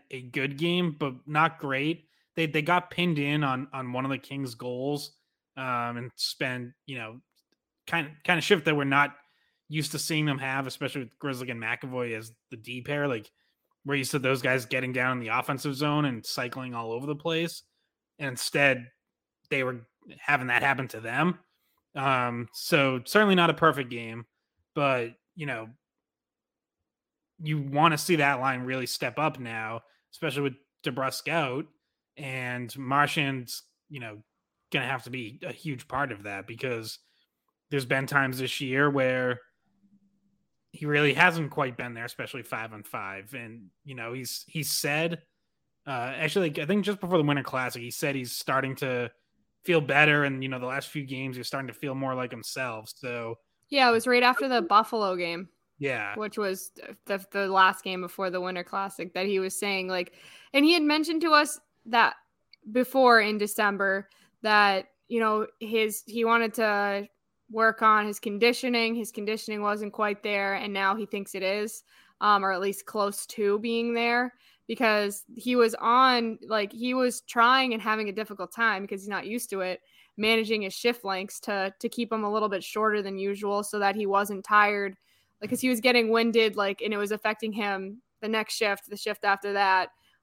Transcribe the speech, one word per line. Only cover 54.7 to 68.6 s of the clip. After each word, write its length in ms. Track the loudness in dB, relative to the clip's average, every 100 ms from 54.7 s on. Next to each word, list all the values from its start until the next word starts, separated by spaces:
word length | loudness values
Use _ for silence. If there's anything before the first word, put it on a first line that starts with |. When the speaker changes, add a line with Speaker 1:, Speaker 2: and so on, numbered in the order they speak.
| 4 6 0 -2 -2
Speaker 2:
game. 340 | -4 -4 -8 _ _ _
Speaker 1:
Yeah. 360 | -4 -4 -4 -6
Speaker 2:
Which 220 | -6 -4
was 340 | -2 -4 -8 -16 -18 -18 -6
the, 180 | -6 -4
the 160 | -4 2
last 360 | 6 6 6
game 180 | -6 -6
before 280 | -6 -4 -4
the 120 | -2
Winter 220 | -4 -6
Classic 500 | -6 -6 -6 -8 -8
that 140 | -4 0
he 120 | 0
was 180 | -2 -4
saying, 300 | -2 -2 -2
like, 280 | -4 -4 -10 -20 -20 -2
and 120 | 4 6
he 80 |
had 100 | 6
mentioned 380 | 4 2 0 0
to 100 | 4
us 280 | 6 4 -2 _ _ 0
that 300 | 4 4 2 _ _ _ _ -2
before 500 | 0 2 6 8 8
in 160 | 6 0
December 720 | -2 0 0 2 2 0 -2 _ _ _
that, 460 | 4 6 6 4 -2 _ _
you 120 | 0
know, 280 | 2 2 -2 _
his, 440 | -2 0 0 -2 -6
he 180 | 0 4
wanted 280 | 4 2 2
to 520 | 2 2 2 -2 -6 _ _ _ _
work 300 | 2 2 6
on 260 | 6 6 4
his 120 | -2
conditioning. 760 | -6 2 4 4